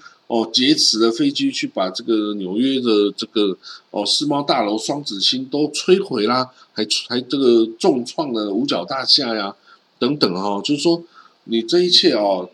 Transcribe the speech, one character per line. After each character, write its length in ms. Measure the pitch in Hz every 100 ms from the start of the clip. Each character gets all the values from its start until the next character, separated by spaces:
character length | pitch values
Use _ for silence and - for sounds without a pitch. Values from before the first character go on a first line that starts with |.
| - _ -
哦， 220 | 117 110
劫 220 | - 135
持 240 | 156 - 110
了 120 | 117
飞 180 | 113 143
机 220 | 131 139
去 160 | - 139
把 220 | 104 92
这 140 | 107 117
个 280 | 110 104 104
纽 220 | 92 104
约 220 | 135 135
的 320 | 120 104 101 -
这 120 | -
个， 280 | 110 104 87 - - _
哦， 140 | 104 101
世 200 | - 147
贸 160 | 143
大 220 | 143 135
楼 140 | 104 110
双 260 | - 147
子 160 | 147 -
星 240 | - 131 131
都 220 | 143 147
摧 360 | - - 190
毁 220 | 190 123 110
啦， 240 | 127 127 - _
还， 100 | - 107 - -
还 140 | 123
这 160 | 127 139
个 260 | 127 117 113 -
重 260 | 190 131
创 300 | 123 - 147
了 180 | 113 104
五 140 | 98 139
角 180 | 101
大 220 | 85 135 120
厦 300 | - 120 110
呀， 200 | 98 - _ - _ _
等 180 | 123 147
等 160 | 104
哦。 260 | 90 101 101 101
就 100 | 147
是 60 |
说， 220 | 165 170 - - - _
你 180 | - 113
这 200 | 113 175
一 100 | 180
切 220 | - 175
哦， 360 | 113 101 92 92